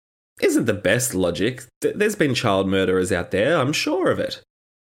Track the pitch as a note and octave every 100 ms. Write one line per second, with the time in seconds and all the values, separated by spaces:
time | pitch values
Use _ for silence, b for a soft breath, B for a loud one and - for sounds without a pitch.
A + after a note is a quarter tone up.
0 | _ _ _ - G4 C#4+ B2+ F#2+ - A#2+
1 | - F#2 F2 E2+ G#2+ B2+ - - D3 F3
2 | G#3 G#3 D3+ A#2 A2+ G2 F#2+ F#2+ F#2 F#2
3 | F#2 F2+ E2+ F#2 B2 E3+ C3 - D4 F#4
4 | D4+ G2 - - _ _ _ _